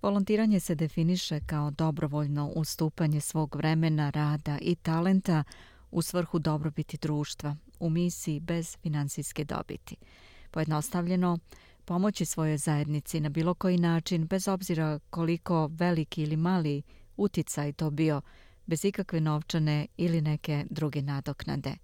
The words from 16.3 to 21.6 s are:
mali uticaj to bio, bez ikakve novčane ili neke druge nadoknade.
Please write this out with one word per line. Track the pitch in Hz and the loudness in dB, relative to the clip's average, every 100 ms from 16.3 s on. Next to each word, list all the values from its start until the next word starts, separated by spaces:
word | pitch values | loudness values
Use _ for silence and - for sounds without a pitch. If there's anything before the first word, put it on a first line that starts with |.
| 156 | 2
mali | 170 185 156 143 - - - - | 2 2 2 -2 -4 -18 -18 -2
uticaj | 202 - 156 - 147 | 0 0 -2 -2 -4
to | 143 156 | -2 -2
bio, | 147 156 143 - - - - - | 2 2 2 -4 -20 -20 -18 -4
bez | 165 202 | 0 0
ikakve | - 185 165 | -2 -2 0
novčane | 156 151 - 170 156 147 147 - | 0 0 0 0 2 2 -2 -2
ili | 170 165 | 0 2
neke | 151 151 - 147 147 | 0 -2 -2 -2 -2
druge | 147 151 143 | -4 -2 -2
nadoknade. | 139 139 135 143 - 143 | -4 -4 -4 -8 -4 -4